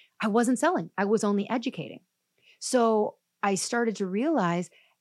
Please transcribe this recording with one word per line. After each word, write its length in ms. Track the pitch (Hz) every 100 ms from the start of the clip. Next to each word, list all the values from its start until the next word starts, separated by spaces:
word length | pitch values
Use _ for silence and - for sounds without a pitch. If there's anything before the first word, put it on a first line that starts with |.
| - -
I 80 | 220
wasn't 300 | 214 240 247
selling. 320 | 302 359 160 -
I 80 |
was 200 | 196 214
only 240 | 208 202 202
educating. 500 | 247 247 - - - - _ _ _ _ _
So 560 | - 254 226 220 208 - _ _
I 140 | 202 196
started 400 | - 233 233 202
to 100 | 190
realize, 640 | 196 285 302 180 170 180 _ _ _